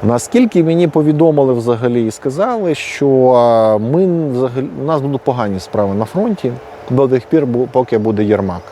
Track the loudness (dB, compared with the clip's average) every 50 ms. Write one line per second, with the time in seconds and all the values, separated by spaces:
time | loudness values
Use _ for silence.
0 | 2 2 0 0 -2 0 2 2 2 2 2 2 2 2 2 2 2 2 2 2
1 | 2 2 2 4 4 4 4 4 2 2 2 0 0 -2 -2 0 0 -2 0 0
2 | -2 -2 -4 -6 -8 -6 -2 -2 -2 -2 -2 -4 -2 -4 -4 -4 -6 -10 -6 -2
3 | 0 2 4 4 4 6 6 4 4 4 4 4 4 4 2 2 0 0 0 0
4 | 2 2 0 0 -2 -2 -2 -2 -2 -2 -2 -4 -6 -6 -8 -8 -4 -2 -2 -2
5 | -2 -2 -4 -2 -2 -2 -2 -2 -2 -4 -4 -6 -8 -6 -2 -2 -2 0 -2 -4
6 | -4 -4 -2 -4 -2 -2 -4 -4 -4 -6 -6 -6 -14 -18 -20 -18 -8 -2 0 0
7 | 2 2 0 -2 -2 0 0 0 0 0 0 -2 -2 0 0 -2 0 0 -2 0
8 | 0 0 0 0 0 0 0 0 0 -4 -6 -8 -12 -16